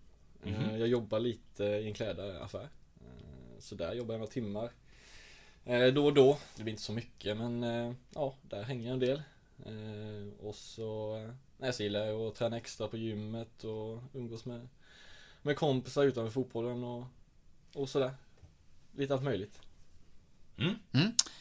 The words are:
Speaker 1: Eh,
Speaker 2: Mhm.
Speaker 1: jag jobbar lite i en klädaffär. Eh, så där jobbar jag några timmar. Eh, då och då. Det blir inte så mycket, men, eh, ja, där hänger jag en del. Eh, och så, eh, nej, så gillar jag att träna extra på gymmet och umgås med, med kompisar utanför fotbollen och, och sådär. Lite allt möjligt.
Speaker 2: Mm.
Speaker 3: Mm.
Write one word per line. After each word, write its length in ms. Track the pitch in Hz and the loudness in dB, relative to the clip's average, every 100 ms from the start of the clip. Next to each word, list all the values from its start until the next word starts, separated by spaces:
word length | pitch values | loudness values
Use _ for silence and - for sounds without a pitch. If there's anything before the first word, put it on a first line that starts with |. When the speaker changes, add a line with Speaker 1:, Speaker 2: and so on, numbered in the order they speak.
| - - - - 98 | -20 -20 -20 -12 -4
Speaker 1:
Eh, 60 | |
Speaker 2:
Mhm. 280 | 107 107 110 | -2 0 2
Speaker 1:
jag 80 | 117 | 2
jobbar 320 | 120 107 110 | 2 2 0
lite 440 | 120 107 - - | 0 -2 -10 -2
i 240 | 104 104 110 | 2 2 0
en 60 | |
klädaffär. 760 | 104 110 85 98 85 - 98 131 - - - | -4 -4 -4 -6 -8 -8 -8 -10 -16 -20 -20
Eh, 580 | 62 - - 65 - - | -20 -18 -16 -16 -16 -18
så 160 | - 98 | -14 -6
där 180 | 85 | -4
jobbar 200 | 117 123 | -2 -4
jag 60 | 147 | -4
några 120 | 113 | -4
timmar. 400 | - 107 101 120 - - - - - - - - - - | -4 -2 -4 -6 -8 -20 -20 -20 -20 -20 -20 -20 -16 0
Eh, 220 | 123 127 | 6 8
då 180 | 139 147 | 8 8
och 80 | |
då. 240 | 143 135 143 - - | 10 10 8 0 -8
Det 80 | |
blir 80 | 107 | -6
inte 100 | 107 | -4
så 80 | - | -4
mycket, 440 | 107 117 - 101 107 | -4 -6 -8 -4 -2
men, 260 | 120 120 | -2 -2
eh, 300 | 120 117 120 120 - 160 | -2 -2 -4 -8 -12 -4
ja, 200 | 135 131 | -4 -4
där 220 | - 104 | -10 -8
hänger 220 | 117 127 117 | -6 -6 -2
jag 80 | |
en 60 | 131 | 2
del. 220 | 127 147 147 - - - - | 2 2 -4 -18 -20 -16 -12
Eh, 800 | 110 110 107 107 104 101 - 107 | -10 -8 -8 -10 -10 -12 -10 -12
och 100 | - | -10
så, 600 | - - 110 110 107 110 | -12 -8 -6 -4 -4 -6
eh, 160 | 110 131 - - | -8 -14 -18 -6
nej, 160 | 131 | -4
så 100 | 123 | 0
gillar 220 | 104 101 107 | 0 0 0
jag 160 | 110 | 0
att 140 | 113 107 | -2 0
träna 220 | 117 117 | 0 0
extra 300 | - - 107 | -6 -6 -4
på 100 | 113 | -2
gymmet 680 | 110 107 107 113 113 - | -4 -4 -4 -6 -8 -10
och 360 | 110 110 110 113 131 | -8 -6 -6 -8 -10
umgås 320 | 135 120 113 127 | -10 -8 -8 -8
med, 220 | 120 123 - - - - - - - | -10 -12 -20 -20 -20 -20 -20 -20 -6
med 140 | 143 143 | 0 4
kompisar 460 | 156 131 123 - | 4 4 2 6
utanför 280 | 139 127 113 | 6 6 0
fotbollen 520 | 120 127 120 120 120 | 0 0 0 -2 -2
och, 200 | 123 120 127 - - - - - - | -4 -6 -8 -14 -20 -20 -20 -20 -14
och 160 | 147 135 | -4 0
sådär. 220 | 143 131 135 - - - - - - - - | 2 2 0 -16 -20 -20 -20 -20 -20 -16 -4
Lite 180 | 139 | 2
allt 100 | 135 | 2
möjligt. 360 | 139 101 101 - - - - - - - - - - - | 2 0 -2 -10 -18 -18 -20 -20 -18 -20 -20 -20 -18 -2
Speaker 2:
Mm. 180 | 160 220 - | 0 0 0
Speaker 3:
Mm. 200 | 127 196 233 - - | 4 4 4 0 -6